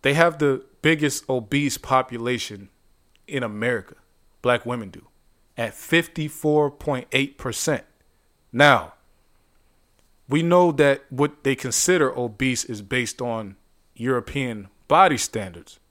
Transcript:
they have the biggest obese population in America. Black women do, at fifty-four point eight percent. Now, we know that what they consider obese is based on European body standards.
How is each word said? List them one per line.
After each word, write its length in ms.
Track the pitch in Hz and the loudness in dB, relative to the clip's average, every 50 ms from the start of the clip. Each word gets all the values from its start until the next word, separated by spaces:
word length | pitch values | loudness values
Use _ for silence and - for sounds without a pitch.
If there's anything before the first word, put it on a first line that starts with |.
they 120 | - 143 143 | 0 0 2
have 260 | 160 165 170 160 147 | 4 2 2 2 0
the 240 | 151 143 135 127 - _ _ _ | 0 0 0 -2 -6 _ _ _
biggest 480 | - 151 165 156 151 143 135 - - - | 2 2 2 4 0 -2 -2 -4 -6 -4
obese 480 | 135 127 113 98 135 143 147 139 - | -4 -4 -4 -2 -2 -2 0 -2 -4
population 920 | - - - 135 131 127 - 120 117 117 120 127 117 - - 107 98 101 - _ _ _ _ _ _ _ _ _ _ _ | -6 -4 2 2 2 2 0 -8 -8 -4 -4 -4 -4 -6 -10 -12 -16 -18 -20 _ _ _ _ _ _ _ _ _ _ _
in 160 | - 151 135 123 | -8 -6 -6 -6
America. 520 | 110 104 104 113 120 123 107 92 - - _ _ _ _ _ _ _ _ _ | -6 -6 -4 -2 -2 -2 -4 -6 -10 -20 _ _ _ _ _ _ _ _ _
Black 240 | - 123 123 120 - | 0 0 0 0 0
women 240 | 117 123 120 110 95 | -6 -8 -8 -8 -12
do, 180 | 85 - _ _ _ _ _ _ _ _ _ _ _ | -16 -20 _ _ _ _ _ _ _ _ _ _ _
at 160 | - 117 107 - | -8 -8 -6 -8
fifty-four 960 | - - - 165 165 165 - _ - 151 151 - - - 151 151 151 147 143 | -12 -6 0 2 2 2 0 _ -8 -8 -8 -8 -4 -2 0 2 2 2 0
point 360 | 135 _ - - 139 127 - _ - | -4 _ -4 -4 -4 -4 -6 _ -2
eight 240 | 135 139 135 - | -2 -2 -2 -6
percent. 480 | - - 127 110 - - - 151 120 - _ _ _ _ _ _ _ _ _ _ _ _ _ | -10 -10 -8 -8 -4 -2 -2 -2 -2 -4 _ _ _ _ _ _ _ _ _ _ _ _ _
Now, 420 | - 120 143 147 135 117 - - - _ _ _ _ _ _ _ _ _ _ _ _ _ _ _ _ _ _ _ _ _ _ _ _ _ _ - | 2 4 6 6 6 4 2 -6 -18 _ _ _ _ _ _ _ _ _ _ _ _ _ _ _ _ _ _ _ _ _ _ _ _ _ _ -2
we 140 | 135 156 165 | -2 0 2
know 280 | 170 175 180 180 170 156 | 4 6 6 6 4 4
that 300 | 143 151 143 139 139 - _ | 4 4 4 4 0 -4 _
what 340 | 135 127 143 139 139 _ _ | -2 -2 -2 -2 -2 _ _
they 120 | 139 135 | -2 -2
consider 640 | 123 - 131 - - - - 175 175 147 131 127 | -2 -4 -4 -2 -2 2 2 2 2 2 0 0
obese 480 | 127 123 117 107 101 135 131 127 117 - | -4 -6 -6 -4 -2 -2 -2 -2 -2 -6
is 160 | - 117 104 | -8 -10 -12
based 400 | 101 95 - 127 123 110 - - | -8 -4 -4 -4 -4 -4 -6 -8
on 340 | 123 120 117 113 107 98 95 _ _ _ _ _ _ _ _ | -6 -6 -6 -6 -8 -10 -14 _ _ _ _ _ _ _ _
European 720 | - 113 127 131 123 117 - - 143 135 123 113 107 101 95 _ _ _ | -8 -4 -2 -2 -2 -2 -6 -8 -6 -6 -6 -8 -10 -14 -18 _ _ _
body 300 | _ 151 165 190 180 151 | _ 4 6 6 6 4
standards. 600 | 117 - - - 110 101 92 82 85 78 - - _ _ _ | 0 -4 -6 -6 -8 -8 -8 -14 -18 -20 -20 -20 _ _ _